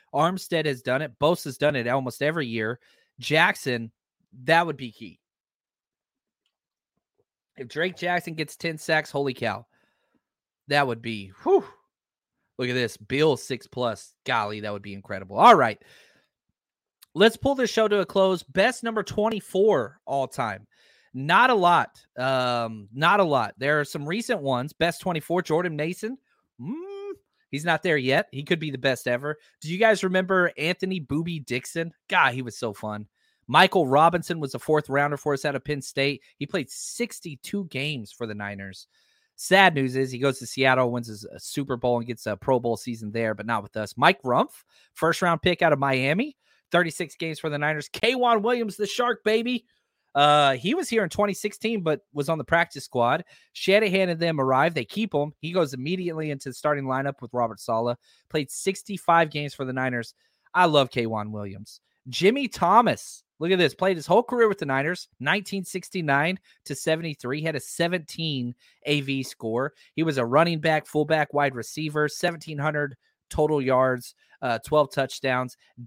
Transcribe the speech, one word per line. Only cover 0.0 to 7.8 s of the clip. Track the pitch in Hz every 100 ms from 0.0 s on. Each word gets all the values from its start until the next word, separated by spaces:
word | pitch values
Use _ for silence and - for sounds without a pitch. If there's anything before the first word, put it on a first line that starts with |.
| _
Armstead | 143 160 185 - 165 156
has | 127
done | 123 131
it. | 151 113
Bosa's | 147 175 147 127
done | 151 139
it | 117
almost | 135 127 -
every | 147 165 127
year. | 113 110 120 _ _ _ -
Jackson, | 123 156 180 - 139 120 113 _ _ _ _ 135 127
that | 165 170
would | 139
be | 123
key. | - 104 - _ _ _ _ _ _ _ _ _ _ _ _ _ _ _ _ _ _ _ _ _ _ _ -
If | 123
Drake | 147